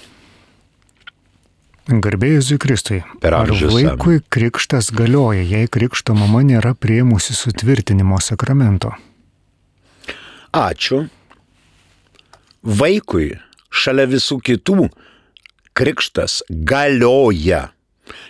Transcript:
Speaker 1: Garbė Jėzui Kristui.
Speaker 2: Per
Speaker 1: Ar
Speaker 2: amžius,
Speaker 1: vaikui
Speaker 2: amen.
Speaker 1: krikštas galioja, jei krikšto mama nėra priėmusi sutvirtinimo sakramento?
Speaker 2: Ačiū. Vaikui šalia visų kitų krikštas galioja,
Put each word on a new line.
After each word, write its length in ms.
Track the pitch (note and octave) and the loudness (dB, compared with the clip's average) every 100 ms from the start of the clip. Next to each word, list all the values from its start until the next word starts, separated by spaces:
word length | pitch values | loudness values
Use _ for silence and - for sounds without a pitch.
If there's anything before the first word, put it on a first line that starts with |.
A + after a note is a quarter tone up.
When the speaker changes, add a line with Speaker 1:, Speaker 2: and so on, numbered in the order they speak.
| - _ _ _ _ _ _ _ _ _ - _ _ _ _ _ _ _ - | -18 _ _ _ _ _ _ _ _ _ -20 _ _ _ _ _ _ _ -2
Speaker 1:
Garbė 400 | A#2 G#2 G2+ B2 D#3 | 0 0 0 2 2
Jėzui 200 | C3 C#3+ | 2 0
Kristui. 460 | C#3 A#2+ - G2 - - | 0 -2 -2 -6 -8 -4
Speaker 2:
Per 140 | E2 | 0
Speaker 1:
Ar 140 | D#2+ - | 2 2
Speaker 2:
amžius, 240 | G#2 D2+ | 0 2
Speaker 1:
vaikui 440 | A2+ D3+ B1+ E3+ D#3+ | 2 2 0 2 0
Speaker 2:
amen. 80 | - | 0
Speaker 1:
krikštas 600 | - A#2 - - C3+ A2 | -2 -2 -2 -4 -2 -2
galioja, 520 | A2 A#2 C#3 B2+ G2+ | 0 2 2 2 0
jei 260 | F2+ G#2+ A2+ | 0 0 0
krikšto 460 | - B2 - - | 0 -2 -4 -2
mama 260 | G#2+ G#2 A2 | 2 2 4
nėra 340 | C#3 A#2+ A2 | 4 2 2
priėmusi 600 | - G#2+ A2+ B2+ G#2+ - A#2 | -2 0 2 2 2 -2 -6
sutvirtinimo 840 | - G#2 A2 C3+ - G2 F#2+ F#2+ | -6 -4 0 0 2 2 2 0
sakramento? 760 | - G#2+ - C3+ B2 F#2+ A2 A2 - _ _ _ _ _ _ _ _ _ - - - - - | -2 -4 -2 0 2 0 -2 -12 -20 _ _ _ _ _ _ _ _ _ -20 -20 -20 -20 -8
Speaker 2:
Ačiū. 540 | D#3+ G#2 - - C3 D3+ _ _ _ _ _ _ _ _ _ _ _ _ - _ _ | -2 -2 -4 -4 -4 -4 _ _ _ _ _ _ _ _ _ _ _ _ -20 _ _
Vaikui 720 | - G#2 D3 G#3 - F2+ D2 - - _ _ | -4 0 2 0 -2 -4 -4 -8 -20 _ _
šalia 380 | - - C3+ C3+ | -4 -2 0 0
visų 340 | C3 - C#3 | 0 -2 -4
kitų 480 | - A#2 - G3 C#3+ - _ _ _ _ _ _ _ - | -2 -2 0 0 0 -4 _ _ _ _ _ _ _ -4
krikštas 640 | C3 - - - - - - | -2 -2 -6 -4 -4 -6 -8
galioja, 1200 | E2 D#2 C3+ C#3+ C3 A#2+ C3 B2+ F2+ D#2+ E2+ C2 _ _ _ - - - | -6 -2 0 2 2 4 4 2 2 0 -2 -2 _ _ _ -20 -20 -14